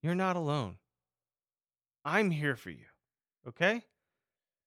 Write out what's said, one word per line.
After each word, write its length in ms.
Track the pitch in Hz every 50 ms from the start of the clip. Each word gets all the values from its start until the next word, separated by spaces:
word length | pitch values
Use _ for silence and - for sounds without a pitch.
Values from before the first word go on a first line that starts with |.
| -
you're 120 | 156 175
not 200 | 180 190 185 180
alone. 440 | 175 165 147 147 147 123 95 87 - _ _ _ _ _ _ _ _ _ _ _ _ _ _ _ _ _ _ _ _ _ _ _ _ -
I'm 280 | 143 160 208 220 190
here 260 | 165 151 151 147 131 110
for 140 | - 95
you, 160 | 78 60 - - _ _ _ _ _ _ _ _ _ _ - 123
okay? 360 | - - 170 190 226 240 - _ _ _ _ _ _ _ _ _ _ _ _ _ _ _ _